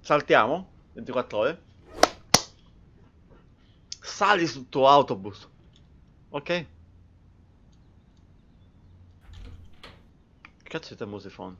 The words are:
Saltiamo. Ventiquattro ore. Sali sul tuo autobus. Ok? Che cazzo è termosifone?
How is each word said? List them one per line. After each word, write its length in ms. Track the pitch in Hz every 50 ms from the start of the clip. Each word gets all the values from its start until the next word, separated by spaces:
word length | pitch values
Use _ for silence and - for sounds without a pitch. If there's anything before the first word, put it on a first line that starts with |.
Saltiamo. 680 | - - 151 147 139 - 165 135 110 113 143 180 190 - - - - _ -
Ventiquattro 460 | - 117 131 123 123 120 - - 104
ore. 240 | 107 139 165 - - - - - - - - - - - - - - - - - - - - - - - - - - - - - - - _ - - - - - _ - - _ _ _ - - - _ - -
Sali 460 | - - - - 208 196 208 190 170
sul 220 | 151 123 135 127 -
tuo 200 | - 147 131 135
autobus. 600 | 143 143 139 - 131 98 95 104 95 - - - _ _ - - - - - - - - - - - _ - -
Ok? 160 | - 147 143
Che 220 | - 175 180 156 - - - - - - - - - _ - _ - - _ - _ _ _ - - - - - - - - _ - _ - - - - - _ _ - - - - _ - - - - - - - - - _ - - - - - - - - - - - - - - - - - _ _ _ _ _ _ _ - _ _ -
cazzo 320 | - - 160 160 - 113
è 20 |
termosifone? 600 | 98 120 101 101 101 98 98 - - 98 95 92 92